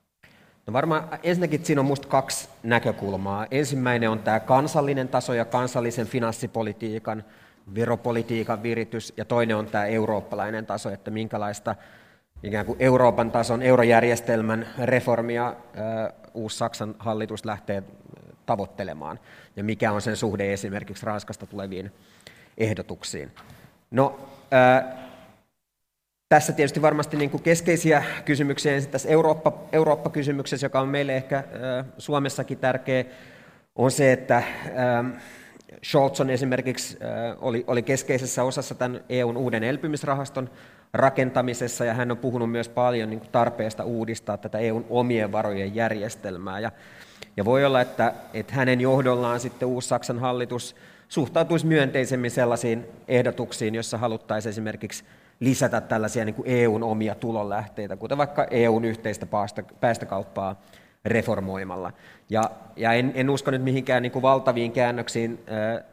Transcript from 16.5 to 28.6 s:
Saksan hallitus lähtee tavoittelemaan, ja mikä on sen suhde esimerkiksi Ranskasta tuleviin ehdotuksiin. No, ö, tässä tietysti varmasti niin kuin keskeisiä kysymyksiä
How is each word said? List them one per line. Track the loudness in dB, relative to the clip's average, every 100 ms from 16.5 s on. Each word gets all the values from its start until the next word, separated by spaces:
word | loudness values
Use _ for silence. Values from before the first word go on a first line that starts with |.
| -4
Saksan | -4 -4 -8 -8
hallitus | -4 -4 -4 -8 -6
lähtee | -8 -4 -6 -6 -16 -20 -20 -20 -12 -2
tavoittelemaan, | -2 -2 -6 -8 -8 -10 -12 -16 -20 -18 -8
ja |
mikä | -4 0 0
on | 0
sen | -2 -2
suhde | -2 0 -2
esimerkiksi | -2 -4 -8 -10 -10 -6
Ranskasta | -6 -8 -14 -12
tuleviin | -10 -8 -8 -10 -14 _ _ -20 -20 -14 -2
ehdotuksiin. | -2 0 -6 -10 -10 -10 -12 -16 -20 -20 -20 _ -4
No, | 2 2 2 -16 -16 2 6 8 6
ö, | 2 -8 -16 -20 -20 _ _ _ _ _ _ _ _ _ 4
tässä | 4 4
tietysti | 0 2 4
varmasti | 2 2 -2 -2
niin | -2
kuin | -2
keskeisiä | 2 2 2 2 4 4 2 -6 -2
kysymyksiä | 0 0 0